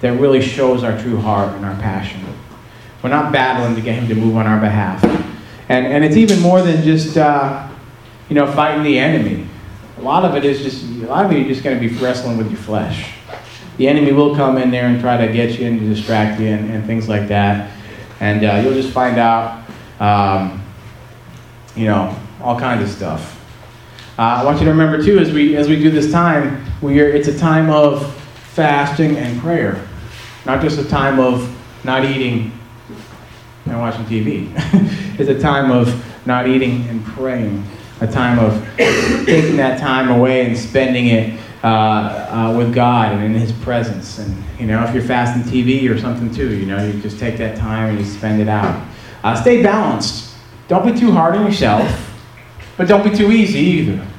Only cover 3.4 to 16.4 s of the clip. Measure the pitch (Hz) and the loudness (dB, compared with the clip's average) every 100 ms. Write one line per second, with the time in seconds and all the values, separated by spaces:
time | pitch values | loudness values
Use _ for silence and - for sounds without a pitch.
3.4 | 131 123 120 113 117 113 117 110 113 113 | 0 0 -2 -2 -2 -2 0 0 2 2
4.4 | 107 107 107 104 95 95 98 - - - | 2 2 2 0 -2 0 0 0 -6 -12
5.4 | - - - 127 127 143 156 214 220 185 | -18 -20 -2 0 2 2 4 6 6 6
6.4 | 175 185 175 156 156 156 - 170 151 143 | 6 4 4 2 2 2 2 2 2 2
7.4 | 139 - - - - - - - - 147 | -2 -6 -12 -16 -20 -20 -20 -20 -2 0
8.4 | 143 143 151 151 151 131 147 156 104 - | 2 2 0 2 2 2 2 2 0 -4
9.4 | - - - - - - 123 160 180 143 | -8 -14 -18 -18 -20 -10 -2 2 2 2
10.4 | 139 139 139 - 123 120 113 147 202 151 | 0 0 -4 -8 -10 -10 -4 0 2 2
11.4 | 131 127 143 123 117 113 127 123 123 117 | 0 -2 -2 -2 -2 -2 -2 -2 -4 -4
12.4 | 107 - - 107 - 104 - - - - | -4 -6 -4 -4 -4 -6 -8 -14 -18 -18
13.4 | - - - - 131 147 143 139 147 143 | -18 -20 -20 0 2 4 4 4 4 2
14.4 | 135 131 127 123 123 120 123 120 113 113 | 2 2 2 2 2 2 2 2 2 2
15.4 | 117 - 120 113 107 107 107 110 107 107 | 0 -2 -2 -2 0 -2 0 0 0 0